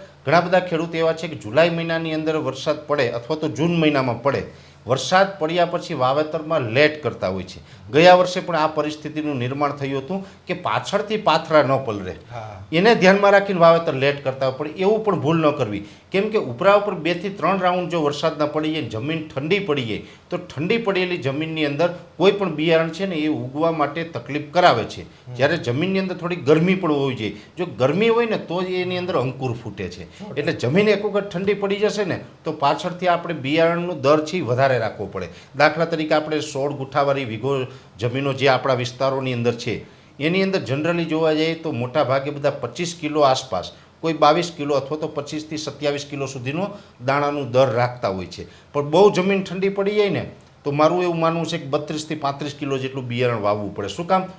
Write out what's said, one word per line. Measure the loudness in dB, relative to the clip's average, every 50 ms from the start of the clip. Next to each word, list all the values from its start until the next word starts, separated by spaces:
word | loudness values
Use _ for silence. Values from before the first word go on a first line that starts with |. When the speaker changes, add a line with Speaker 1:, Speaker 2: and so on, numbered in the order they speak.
| -12 -18 -20 -10 -2
Speaker 1:
ઘણા | 2 4 4
બધા | 4 4 2 2
ખેડૂત | 2 2 -2 -2 -2 -2 -2
એવા | 0 0 0 0
છે | -2 -4 -8
કે | -10
જુલાઈ | -10 -10 -2 2 4 4 4
મહિનાની | 4 0 -2 -2 -2 -2 -2 -4 -4
અંદર | -4 -2 -2 -2
વરસાદ | -2 -2 -4 -6 -4 -2 -4 -4 -4 -2
પડે | -2 0 0 0 0 0
અથવા | -4 -4 -6 -6
તો | -4 -4 -4
જૂન | -2 0 0 0 2
મહિનામાં | 2 2 4 4 2 2 0 -2 0 0
પડે | 0 0 0 -2 -6 -12 -18 -20 -20 -20 -10 -4 -2
વરસાદ | -2 -2 0 2 4 4 4 2 0 -4
પડ્યા | -4 -2 0 2 0
પછી | 0 0 -4 -6 -4 -4
વાવેતરમાં | 0 0 2 2 2 0 -2 -4 -6 -4 -2 -2 -2
લેટ | -2 0 2 4 4 4 4 2 -6
કરતા | -6 -4 -4 -4 -4
હોય | -4 -4 -6
છે. | -10 -12 -18 -20 -20 -20 -20 -8 0 4
ગયા | 6 8 10 10
વર્ષે | 8 8 4 0 -6
પણ | -4 -2 -2
આ | 0 0
પરિસ્થિતિનું | 0 0 -2 -4 -4 -4 -8 -10 -10 -6 -6 -4 -4 -2 -2
નિર્માણ | -4 -4 -2 -2 -2 -2 -2
થયું | -4 -6 -4 -4 -4 -4
હતું | -6 -6 -8 -8 -10 -18 -14 -8
કે | -8 -6
પાછળથી | -4 -2 -2 -2 -2 -2 -2 -2 -4 -2 -2 -4
પાથરા | -2 2 2 2 2 2 2 4 4 4
ન | 4 2 0 0
પલળે. | -2 -6 -6 -6 -8
Speaker 2:
હા. | -10 -12 -14 -16 -14 -14 -14 -14 -14 -16 -10 -4 0
Speaker 1:
એને | 2 4 6 6
ધ્યાનમાં | 6 6 6 6 6 6 6
રાખીને | 6 6 6 4 2 6
વાવેતર | 8 8 8 6 4 0 -2
લેટ | 0 2 0 0 0 -2
કરતા | -4 -4 -2 -2
હોય, | -2 -2 -2
પણ | -6
એવું | -8 -4 -2 0 2 2 2 2
પણ | 0 0 0
ભૂલ | 2 2 2 4 4
ન | 2
કરવી. | 2 2 -2 -2 -4 -6 -8 -10 -18 -20 -12 -4 -2
કેમ | -2 0 0
કે | 0 -2
ઉપરા | -2 -2 -4 0 4 6 6
ઉપર | 6 4 0 -4
બે | -4 -2 -2 -2
થી | -2 -4 -8
ત્રણ | -6 -2 -2 0 0 2
રાઉન્ડ | 2 0 0 0 -2 -2
જો | -2 0 0
વરસાદના | 0 0 0 -2 -2 0 0 -2
પડી | -2 -2 -2 -2 -2 -2
જાય, | -2 -4
જમીન | -4 -6 -6 -4 -4 -4 -6 -6 -8
ઠંડી | -8 -6 -2 0 0 0
પડી | 0 0 -2 -2 -2
જાય, | -4 -4 -6 -8 -12 -20 -20 -14 -8
તો | -8
ઠંડી | -8 -8 -8 -8 -6 -2 0 0 0
પડેલી | 0 0 0 0 0 -2 -2
જમીનની | -2 -2 -2 -2 -2 -4 -4 -2 -2 -2
અંદર | -2 0 0 0 0 -2 -4 -14 -12 -4
કોઈ | 0 2 2 2
પણ | 2 0 -2 -2
બિયારણ | 0 2 4 4 4 2 2
છે | -4 -6 -6
ને, | -4 -4
એ | -2 0 0
ઉગવા | -2 -2 -4 -6 -4 -2 0 0
માટે | 0 0 -2 -2 -2 -4 -8
તકલીફ | -8 -8 -10 -8 -6 -6 -6 -6 -2 2
કરાવે | 6 6 6 6 6 2
છે. | -4 -8 -12 -14
Speaker 2:
હમ. | -16 -18 -20 -18 -10 -2
Speaker 1:
જ્યારે | 0 2 2 2
જમીનની | 0 -2 -2 -2 0 0 0 0 -2
અંદર | -2 -2 -4
થોડી | -6 -6 -6 -6
ગરમી | -2 2 4 4 6 6 4 2
પણ | 2 2 0 2
હોવી | 2 0 0 -2
જોઈએ. | -2 -4 -6 -6 -8 -14 -16 -10 -8
જો | -8
ગરમી | -8 -2 0 2 2 2 4 4 4
હોય | 4 2 2
ને, | 0 0 -4
તો | -4 -4 -4 -4 -4
જ |
એની | -2 -2 -2 -2 -2 -2 -4
અંદર | -2 -2 0
અંકુર | 0 0 -2 -4 -4 -4 -4 -4
ફૂટે | -6 -8 -12 -10 -8 -8 -8
છે. | -8 -12 -16
Speaker 2:
સો | -16 -16 -16 -14
ટકા. | -10 -6
Speaker 1:
એટલે | -4 -2 -2 -2
જમીન | -2 0 0 2 4 4 4
એક | 2 2 0
વખત | -2 -2 -2 -4 -4
ઠંડી | -6 -6 -2 -2 -2
પડી | -2 -2 -2 -2
જશે | 0 0 0 0 0 -2
ને, | -2 -4 -6 -6 -12 -18 -12 -8
તો | -8 -6
પાછળથી | 0 0 0 0 0 -2 -6 -6 -2 0 0
આપણે | 0 0 0 -4 -8
બિયારણનું | -6 -4 -2 2 4 4 4 2 0 -2 -4 -4 0
દર | 2 4 4 4 4
છે | 0 -4
એ | -4
વધારે | -2 0 0 2 4 4 4 2
રાખવો | 0 -2 -4 -6 -8
પડે. | -8 -6 -8 -8 -8 -10 -16 -20 -8 0
દાખલા | 2 2 4 4 2 -2
તરીકે, | -2 -2 -2 0 2 2
આપણે | 2 2 0 -2 -4
સોળ | -4 -4 -4 -4 -4 -4 -4
ગુઠાવાળી | -6 -6 -4 0 2 2 2 2 0 -2
વીઘો | -6 -6 -4 -2 -2 -2 -2 -2 -6 -8 -16 -20 -20 -12 -6
જમીનો | -4 -2 -2 -2 -2 -2 0
જે | 2 4 4
આપણા | 4 4 4 2 0
વિસ્તારોની | 0 0 -4 -4 -2 -2 0 0 0 -2 -2 -2
અંદર | 0 0 0 0
છે, | -2 -2 -4 -6 -6 -6 -12 -20 -20 -20 -20 -10 -4
એની | -2 0 2 2 2
અંદર | 2 0 -2 -2
generally | -2 -2 -2 0 0 0 0 -2
જોવા | -2 0 0 2 2 2
જઈએ | 2 2 0 -2
તો | -4 -4 -6 -4
મોટા | -4 -4 -2 0 0 2
ભાગે | 2 2 0 -2 -4
બધા | -6 -2 -2 -2
પચીસ | -2 -2 -6 -8 -6 -6 -6 -6 -6 -6
કિલો | -6 -2 2 4
આસપાસ, | 4 4 4 4 0 -4 -6 -6 -6 -6 -12 -18 -20 -20 _ _
કોઈ | -4 -4 0
બાવીસ | 4 6 6 6 4 2 -4 -4
કિલો | -6 -4 0 0
અથવા | 0 0 -2 -6 -6
તો | -6 -6
પચીસ | -6 -6 -8 -8 -8 -10 -10 -8
થી | -10
સત્યાવીસ | -8 -8 -8 -8 -6 -4 -2 -2 -4 -6
કિલો | -8 -8 -6 -6
સુધીનો | -6 -8 -8 -6 -6 -4 -4 -4 -4 -6 -10 -18 -20 -20 -8 -2
દાણાનું | 0 0 2 2 0 -2 -2 -4 0 4
દર | 4 4 4 4
રાખતા | 2 0 0 -2 -2 -4 -2
હોય | -2 -2 -6
છે. | -10 -10 -14 -14 -16 -16 -20 -16 _ -4
પણ | -4 -2
બહુ | 2 6 6 6 6
જમીન | 6 4 0 0 0 0 -2
ઠંડી | -4 -6 -2 -2 -2
પડી | 0 0 -2 0 2
જાય | 2 2 2
ને, | 0 -2 -4 -6 -12 -18 -20 -20 _ _ -6
તો | -2 2
મારું | 4 4 4 4 4 0
એવું | 0 0 0
માનવું | 0 0 0 0 -2
છે | -4 -4 -6
કે | -6
બત્રીસ | -2 -4 -4 -2 -4 -6 -6 -6 -6
થી | -6
પાંત્રીસ | -4 -4 -4 -4 -4 -6 -8 -8
કિલો | -6 -6 -4 -4 -4
જેટલું | -4 -4 -6 -6 -8 -4
બિયારણ | -2 0 2 2 2 0
વાવવું | 0 0 0 0 -2 -6 -6
પડે. | -6 -8 -8
શું | -6 -6 -2
કામ? | 0 2 2 0 -2 -10